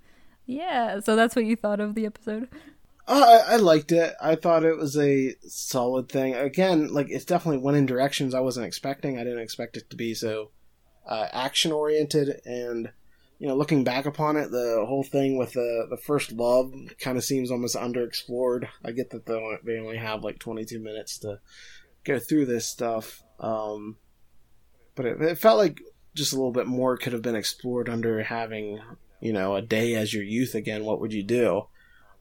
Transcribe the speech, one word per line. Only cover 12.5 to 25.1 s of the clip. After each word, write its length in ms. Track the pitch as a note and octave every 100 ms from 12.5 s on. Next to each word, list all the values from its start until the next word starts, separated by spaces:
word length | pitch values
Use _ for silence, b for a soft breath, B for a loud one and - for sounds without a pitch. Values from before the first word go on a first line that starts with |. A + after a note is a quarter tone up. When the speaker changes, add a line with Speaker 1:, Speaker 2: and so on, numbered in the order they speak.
| B2 A#2+ A#2 A2+ - - _ _ _
Speaker 2:
you 80 | D3
know, 80 | C3+
looking 280 | D3 D3+
back 220 | B2 B2+ D3
upon 320 | C#3+ D3+ D3+
it, 140 | C#3
the 340 | B2 A#2+ A2+ G#2
whole 160 | C#3
thing 340 | C3+ C#3+ C#3 C3
with 160 | A#2+
the, 340 | B2+ A#2+ A#2 A2+
the 80 | B2
first 340 | - C#3+ -
love 420 | A2+ A#2+ B2+ C3 C3+ B2 -
kinda 240 | C3+ B2+
seems 300 | - C3+ B2+
almost 240 | B2 A#2+ A2+
underexplored. 920 | B2 B2 A#2 - - B2 B2+ B2 - -
I 80 | A#2
get 180 | A#2+ B2
that 140 | A#2 A2
they 80 |
only, 240 | A2+ A2 G#2+
they 160 | A#2 A2+
only 180 | A2 A2+
have, 260 | A2+ A2
like, 160 | G#2 G#2
twenty-two 400 | A#2 A2+ A2 A#2
minutes 400 | A2 G#2+ G#2 -
to 200 | G#2+ G2+ _ B B B B _
go 160 | - B2+
through 260 | - D#3 C3
this 220 | A#2 -
stuff, 560 | - A#2 A2+ - - _ _
um, 580 | A2 A2 G#2+ G#2+ G#2+ G#2+ _ _ - - _ - _ _ _ -
but 100 |
it, 160 | B2+